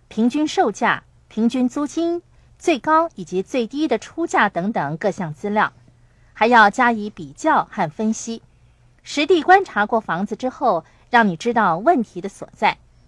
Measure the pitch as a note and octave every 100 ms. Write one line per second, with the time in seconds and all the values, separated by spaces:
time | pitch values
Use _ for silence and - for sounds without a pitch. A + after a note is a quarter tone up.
0 | _ - A#3 C#4+ D4+ - D#4+ G3+ A3+ D3+
1 | - _ _ - A#3 B3+ B3 - D4 -
2 | E4+ F4 - _ _ _ - D4 - D#4
3 | E4 - F3+ F3+ F#3+ C4+ A3+ C#4 D4+ A3+
4 | - - E4 D#4 G#3+ F3+ F#3+ G#3+ C#3+ D#3
5 | G#3+ F3+ F3 D3+ G#3 G#3 F3+ - _ _
6 | _ _ _ - A3+ A#3+ G#3 G#3 B3 A#3
7 | G#3 - D3+ D3 D#4 C4+ - - E3+ -
8 | A3 A3 - A3+ _ _ _ _ _ _
9 | - - D4 F#4 C#4+ F#4+ G4 - G#3 A3+
10 | - E3 G3+ G#3+ B3+ - C4 F3 - _
11 | - A#3+ G#3+ E3 A#3 A#3 G3+ E3 A#3+ F4
12 | A3 F#3 F#3 - - - G3+ D3+ _ _